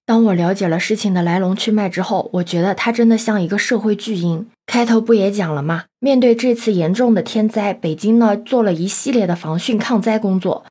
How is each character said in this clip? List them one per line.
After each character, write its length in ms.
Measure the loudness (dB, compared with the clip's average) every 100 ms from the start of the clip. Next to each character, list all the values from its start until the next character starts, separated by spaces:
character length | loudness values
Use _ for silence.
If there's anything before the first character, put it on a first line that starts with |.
| 0
当 180 | 2 4
我 80 |
了 220 | 2 0 0
解 120 | -2
了 120 | -2
事 160 | -2 -2
情 180 | 0
的 80 | 0
来 160 | 0 0
龙 180 | 0 -2
去 160 | 0
脉 160 | 0 -2
之 140 | -4
后， 300 | -4 -4 -2
我 100 | -4
觉 200 | -2 -2
得 100 | -2
他 180 | -2 -2
真 160 | 2 4
的 80 | 4
像 240 | 2 -2
一 80 | -2
个 120 | -2
社 180 | -2 -2
会 180 | 0 -2
巨 200 | -4 -4
婴。 320 | -2 -2 -6 _ -4
开 200 | 0 2
头 140 | 2
不 140 | 4
也 160 | 2 2
讲 240 | -2 -4
了 80 | -4
吗？ 220 | -4 -4 -6 _
面 200 | 0 4
对 140 | 4
这 220 | 4 2 0
次 160 | 0
严 220 | 0 0
重 200 | 2 2
的 80 | 2
天 260 | 0 -2 -2
灾， 260 | -2 -4
北 200 | -4 -4
京 240 | -4 0 2
呢 180 | 2 0
做 280 | -2 0
了 100 | 0
一 140 | 0 -2
系 240 | -4 -2
列 160 | 0 0
的 80 | -2
防 240 | -4 -6
汛 180 | -2 -2
抗 240 | 0 -2
灾 160 | 0 -2
工 220 | 0 -2
作， 260 | -2 -4 -8